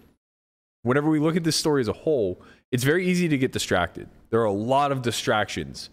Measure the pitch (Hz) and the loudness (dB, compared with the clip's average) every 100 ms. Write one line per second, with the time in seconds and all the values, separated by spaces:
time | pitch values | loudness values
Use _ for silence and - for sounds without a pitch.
0 | - _ _ _ _ _ _ _ 117 135 | -20 _ _ _ _ _ _ _ -2 0
1 | 151 156 156 170 165 - 160 143 107 - | 2 2 2 0 0 0 0 0 0 -2
2 | - 147 98 90 - - - 127 131 175 | -2 0 0 -4 -12 -20 -4 -2 2 2
3 | 185 180 175 143 131 104 - 95 85 - | 2 2 2 2 0 -2 0 0 0 -4
4 | - - - 113 110 98 113 135 143 135 | -16 -18 -2 0 2 0 0 2 2 0
5 | 120 - - 110 101 - 69 - - | -2 -2 0 0 0 -4 -8 -12 -18